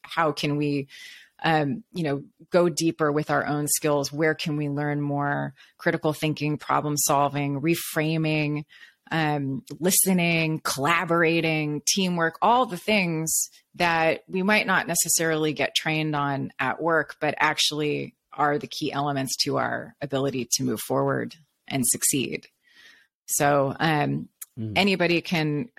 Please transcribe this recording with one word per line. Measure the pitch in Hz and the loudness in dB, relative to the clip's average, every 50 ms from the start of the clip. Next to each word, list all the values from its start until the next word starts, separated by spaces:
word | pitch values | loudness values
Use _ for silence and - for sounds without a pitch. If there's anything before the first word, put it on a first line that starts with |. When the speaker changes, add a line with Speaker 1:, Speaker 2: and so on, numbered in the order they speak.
| - | -18
Speaker 1:
how | - - 165 165 156 147 | -8 -2 0 0 0 0
can | - - 151 147 | 0 -2 -2 0
we, | 147 147 147 143 143 139 139 - - - - - - - _ _ _ - | 0 0 0 -2 -2 -4 -6 -12 -18 -20 -20 -20 -20 -20 _ _ _ 0
um, | 160 160 156 151 143 123 - - _ _ | 2 2 2 2 0 -2 -4 -6 _ _
you | 185 165 | -4 -2
know, | 147 139 139 - - _ _ 165 _ | -2 -2 -4 -6 -12 _ _ -14 _
go | - 175 175 175 | 2 4 4 4
deeper | 156 - 165 165 160 - 160 147 143 | 2 2 0 0 0 2 0 2 2
with | 151 151 - | 0 0 2
our | 151 143 - | 0 0 0
own | - 147 147 147 147 | 0 -2 -2 0 0
skills? | - - - 156 147 147 139 135 | -2 0 2 2 2 2 0 -2
Where | 143 143 160 156 156 | -2 0 0 0 0
can | - - 175 147 | 0 -2 -4 -2
we | 147 151 143 | -2 -2 -2
learn | 143 143 147 147 147 147 147 | -2 -2 -2 -2 -2 -2 -2
more | 143 143 143 143 143 143 143 143 143 139 - - - _ | -2 -2 -2 0 0 0 -2 -2 -4 -6 -12 -20 -20 _
critical | _ - 175 165 165 - 156 151 | _ -2 -2 -2 0 0 -2 0
thinking, | - - 156 147 - 147 151 151 | 0 0 -2 0 0 -2 -2 -2
problem | - - - 139 143 147 151 147 | -2 0 0 0 0 2 0 -2
solving, | 143 - - 151 139 143 143 139 143 143 143 143 139 | 0 2 2 4 4 4 2 0 -2 -2 -2 -2 -2
reframing, | 139 165 170 165 - - - 165 151 156 160 160 160 156 156 151 151 147 151 147 151 - - - - - _ _ _ - | 0 0 0 0 -2 -4 -2 -2 0 0 0 0 0 2 0 0 0 0 -2 -4 -6 -10 -16 -20 -20 -20 _ _ _ -4
um, | 156 165 156 151 151 147 139 135 135 131 - - 147 - | -2 0 0 0 0 0 -2 -2 -4 -6 -8 -10 -10 -2
listening, | 151 185 190 - - 185 190 180 170 170 170 165 160 156 156 151 | 0 2 2 2 4 4 4 4 4 2 2 2 2 0 -2 -2
collaborating, | - - - 135 135 170 170 170 185 160 170 170 170 160 165 165 160 160 160 156 151 151 147 147 - | -2 -4 -2 0 2 2 2 2 2 2 2 4 4 4 4 2 2 0 0 0 -2 -2 -4 -4 -2
teamwork, | - - 196 190 180 175 170 165 165 160 - | -2 0 2 0 0 2 2 0 0 0 2
all | - 202 233 247 254 | 2 4 4 4 2
the | 233 185 165 | 0 -2 -6
things | - - 214 208 185 170 165 156 160 160 - - - - - - _ _ _ | -2 0 0 2 2 0 0 -2 -2 -2 -2 -2 -2 -4 -8 -18 _ _ _
that | - 175 170 165 165 160 160 147 - - | -2 0 2 2 4 2 2 2 0 -4
we | - 165 190 185 | -6 -4 -2 2
might | 196 214 214 - | 2 2 2 2
not | 175 190 170 - | 2 2 0 0
necessarily | 143 165 - - 165 - - 165 165 160 156 156 156 147 | 0 -2 -2 0 0 0 0 2 0 0 2 0 0 0
get | - 135 - - | 0 -2 -2 -2
trained | - - 165 156 156 156 156 151 | -4 -2 -2 -2 0 0 -2 -2
on | 143 143 143 139 135 139 - - - | -2 -2 -2 -2 -2 -4 -6 -6 -4
at | - 127 - - | -4 -4 -4 -2
work, | 156 165 165 160 143 - - - | 0 2 2 2 0 -2 -6 -4
but | 156 151 135 - | -4 -4 0 2
actually | - 151 151 - - - 151 151 151 151 143 143 139 143 - _ _ _ - | 0 0 2 0 0 -2 0 -2 -2 -2 -2 -4 -6 -8 -12 _ _ _ -4
are | - 147 147 147 147 | 0 0 2 2 0
the | 143 131 | -4 -6
key | - - 156 - - | -8 -6 -6 -4 -4
elements | 139 143 147 143 139 135 127 - - - | -2 -2 -2 -2 -2 -4 -4 -2 -2 -2
to | 143 135 131 | 0 0 0
our | 120 120 120 117 - - - _ | 0 -2 -2 -6 -8 -10 -12 _
ability | - 135 139 135 139 139 123 131 117 - - | -8 -4 -2 -2 -2 -2 -2 -4 -4 -2 -2
to | - 135 | -2 0
move | 127 117 107 | -2 -2 -4
forward | - - 131 135 139 139 135 131 117 117 - - - _ _ _ _ | -4 -2 -2 0 0 0 0 -2 -4 -6 -10 -16 -20 _ _ _ _
and | - 135 135 123 | -6 -4 -2 0
succeed. | - - - - - - 139 123 - - - - - _ _ _ _ _ - - - - - _ _ _ _ _ - | 0 0 0 0 0 0 0 -2 -2 -6 -8 -10 -12 _ _ _ _ _ -20 -20 -20 -20 -20 _ _ _ _ _ -6
So, | - - 151 143 143 143 135 139 - - | -2 2 2 4 4 4 2 0 0 0
um, | - 165 156 147 143 139 139 143 - - _ _ - - _ - | 0 0 2 2 2 0 0 -2 -4 -8 _ _ -20 -18 _ -8
Speaker 2:
Mm. | 110 110 98 | -8 -2 0
Speaker 1:
anybody | - 190 202 190 180 175 165 170 165 | 2 2 2 2 2 2 2 2 0
can | - - 185 165 156 151 147 147 135 - _ | 0 0 0 0 0 0 0 -2 -4 -6 _